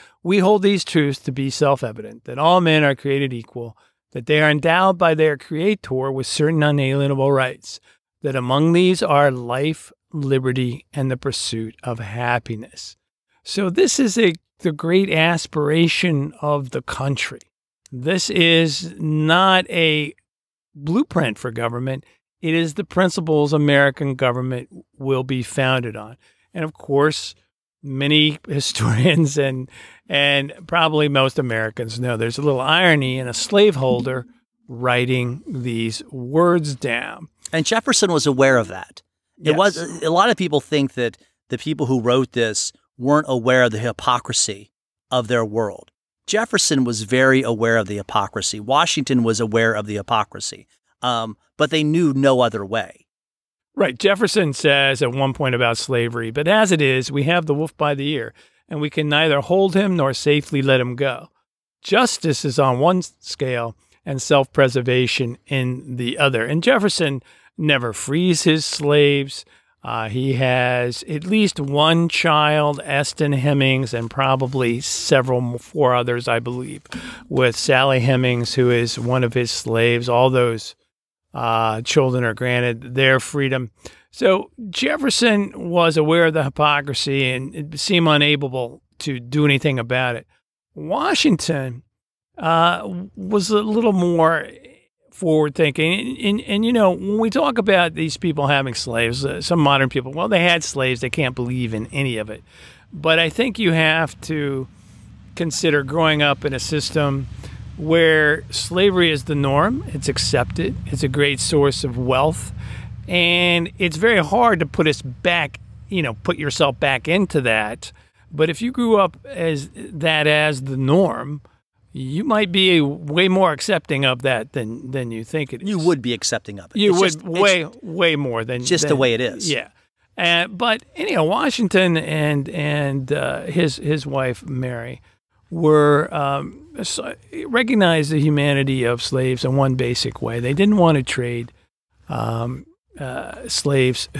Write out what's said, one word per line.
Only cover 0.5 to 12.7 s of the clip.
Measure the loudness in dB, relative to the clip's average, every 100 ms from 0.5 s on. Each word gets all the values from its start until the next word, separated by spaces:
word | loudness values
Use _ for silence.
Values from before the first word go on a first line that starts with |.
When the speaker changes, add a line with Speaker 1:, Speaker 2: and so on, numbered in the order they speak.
| 4
Speaker 1:
these | 4 0
truths | 0 0 0 -2
to | -6
be | -4 -6
self-evident, | 0 2 2 -2 -10 -16 -16
that | -14 -2
all | 4 4
men | 4 4
are | 4 0
created | -2 -2 -2
equal, | -6 -12 -14 -14 -16 _ _ _
that | -12 0
they | 2
are | 4
endowed | 2 2 4 4 4
by | 2
their | 4 2 0
Creator | -6 -2 0 -2 -4 -4 -2
with | -4 -6
certain | 0 2 4
unalienable | 2 2 0 0 0 0 2
rights, | 2 0 -4 -16 -20 _ _ _ _
that | -6 -4
among | 0 2 4
these | 4 4 2
are | 2 4 4
life, | 2 -4 -2 -2 -4 -12 _ _
liberty, | -6 0 0 0 -2 -2 -4 _
and | -6 -4
the | -4
pursuit | -6 -6 -6 -6 -8 -10
of | -10 -8
happiness." | -8 -6 -2 -2 -4 -12 -12